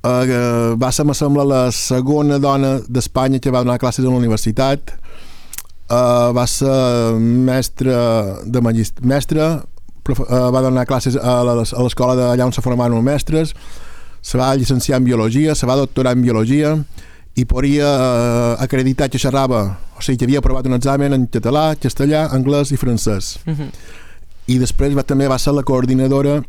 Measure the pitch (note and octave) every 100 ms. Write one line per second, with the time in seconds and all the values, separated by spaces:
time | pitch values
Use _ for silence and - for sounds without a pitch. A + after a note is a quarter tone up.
0 | B2 B2 B2+ B2 A#2+ A#2 A#2 A2+ B2+ C3
1 | D3 C#3 D3 C#3+ C#3 C3 B2+ A#2 - B2+
2 | C3 D3+ D3 C#3+ C#3 C#3 C3+ C3+ A2 B2
3 | - C3 C3 C3 C3+ B2+ B2 A#2+ B2+ A#2
4 | B2+ B2+ A#2 G#2+ A2 A2+ C3+ C#3+ - -
5 | - - - - - - - - - A#2+
6 | B2 B2 A#2+ A#2+ B2 - C3+ C3 B2+ A#2+
7 | A2+ A2+ A#2 B2 B2+ B2+ - - B2+ B2
8 | A#2+ A2+ G2+ F#2+ - B2 A#2 A2+ A2 -
9 | B2 C#3+ - D#3 D#3+ D#3+ - - - -
10 | - C3+ C3 - - C3 C3 B2+ B2 C3
11 | C3 B2+ B2 B2 B2 A#2+ A#2 A#2+ B2 -
12 | B2+ B2+ B2 B2 B2 - B2+ B2 A#2+ A#2
13 | B2 C#3+ - D#3 D#3+ - - - - -
14 | - - - B2+ C3 C3+ A#2+ B2+ - C3
15 | B2 A#2+ A2 B2+ D#3 D3 B2+ C3+ C3+ -
16 | B2+ B2 B2 A2 A2+ C#3+ D3+ D#3 C#3+ -
17 | - - - - B2+ B2+ C#3 D3 C#3+ C3+
18 | B2+ A#2+ A#2+ A#2+ A#2 A#2 C3 C3 C3 C3
19 | C3+ A#2+ C3+ C3+ C3+ A#2+ G2 F#2+ - -
20 | - B2 B2 C#3+ - C3 C3 B2 C3+ C#3
21 | C#3+ C3+ A#2+ A#2 A2+ D3 D#3 D3+ C3 -
22 | C#3 D3+ D#3 C3 C3 C#3+ C#3 C3+ B2+ A2+
23 | A#2+ G2 - - - D3 C#3+ - - -
24 | - - - - - B2+ B2 - C#3 C#3+
25 | - C#3 C#3 C3 - C#3+ C#3 B2+ B2+ C3
26 | C3 C#3 C#3+ D3